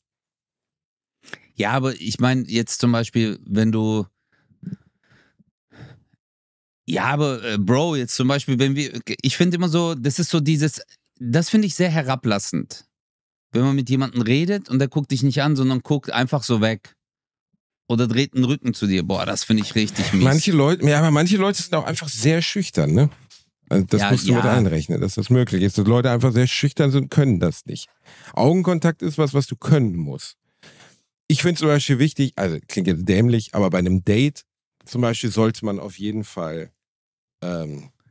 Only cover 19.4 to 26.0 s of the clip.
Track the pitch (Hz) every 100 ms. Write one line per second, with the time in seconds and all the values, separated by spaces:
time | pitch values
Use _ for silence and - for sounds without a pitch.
19.4 | - 110 101 110 104 - 92 95 131 151
20.4 | 202 160 139 175 147 147 160 147 175 196
21.4 | 196 196 - 160 - - 151 113 131 165
22.4 | 165 214 185 - 73 87 147 - _ -
23.4 | _ _ _ 95 90 107 101 127 - 120
24.4 | 117 - 98 80 73 85 95 - 101 127
25.4 | 123 92 98 - 101 120